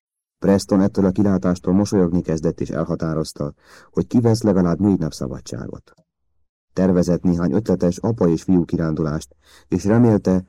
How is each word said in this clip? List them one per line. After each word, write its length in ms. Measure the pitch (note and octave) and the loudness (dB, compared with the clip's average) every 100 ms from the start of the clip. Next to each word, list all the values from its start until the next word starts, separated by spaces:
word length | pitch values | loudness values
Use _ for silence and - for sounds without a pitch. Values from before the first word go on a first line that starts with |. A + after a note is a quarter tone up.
| _ _ _ _ | _ _ _ _
Preston 420 | F#2 G2 - G2+ | 0 0 2 2
ettől 240 | G2 - | 2 2
a 60 | F#2+ | 0
kilátástól 640 | F#2+ G2+ F2+ F#2 F2+ F2+ | 2 2 2 0 -2 0
mosolyogni 480 | F#2+ G#2 G2+ F2 F2 | 0 2 0 0 0
kezdett, 380 | - D#2+ E2 - | -2 -2 -2 -4
és 100 | D2 | -6
elhatározta, 840 | D2+ E2 D#2+ D#2+ D#2 D2+ - D2 - _ - - | -4 -4 -4 -4 -4 -6 -8 -10 -10 _ -20 -8
hogy 160 | - - | -6 -2
kivesz 360 | B2+ A#2 A2+ | 2 2 2
legalább 380 | G#2+ F#2 F2 E2+ | 2 2 2 2
négy 180 | G2+ F2 | 2 2
nap 140 | D#2 | -2
szabadságot. 800 | - C2 C2+ - B1 - - - _ _ _ _ _ _ _ _ | -6 -10 -10 -12 -12 -12 -14 -20 _ _ _ _ _ _ _ _
Tervezett 500 | - F#2 F2+ F2+ E2 | -2 2 2 2 0
néhány 300 | F2+ E2+ E2+ | 0 0 0
ötletes 460 | F2 A2+ F#2 F2 - | 0 0 0 0 0
apa 300 | A2 A2+ F2 | -2 0 0
és 140 | D#2+ | 0
fiú 220 | - F2+ | 2 0
kirándulást, 720 | E2 F2 D#2+ D#2+ D#2 D#2+ - _ _ - - | 2 -2 -2 -2 -4 -6 -10 _ _ -20 -6
és 160 | F#2 | -2
remélte, 640 | G2 A#2 A#2 G2+ F#2 F#2 | 2 4 4 4 2 0